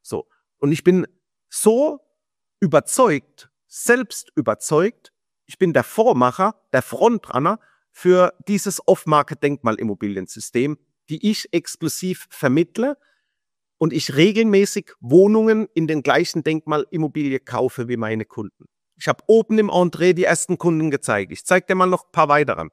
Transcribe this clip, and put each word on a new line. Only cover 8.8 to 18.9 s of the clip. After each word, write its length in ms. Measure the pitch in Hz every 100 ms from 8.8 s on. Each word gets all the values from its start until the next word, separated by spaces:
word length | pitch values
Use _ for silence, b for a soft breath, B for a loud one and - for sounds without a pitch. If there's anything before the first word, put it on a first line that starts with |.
| -
Off-Market-Denkmalimmobiliensystem, 1900 | 185 - 151 139 147 143 143 117 107 113 98 104 95 92 - - 120 139 151 _ _ _
die 200 | 156 208
ich 240 | 214 -
exklusiv 760 | 165 - - 165 - 185 180 -
vermittle 680 | - 139 139 175 - 262 285 _ _ _ _ _ _ _ _
und 160 | 160
ich 220 | 147 - 135
regelmäßig 760 | 190 214 226 196 202 208 - _
Wohnungen 680 | 120 160 202 220 220 220 208
in 140 | 165 160
den 160 | 156
gleichen 400 | 139 139 170 165
Denkmalimmobilie 960 | 147 156 - 151 - 170 156 151 143 135
kaufe 480 | - 117 127 - 117
wie 100 | 120
meine 280 | 110 110 107
Kunden. 400 | - 104 _ _ _ _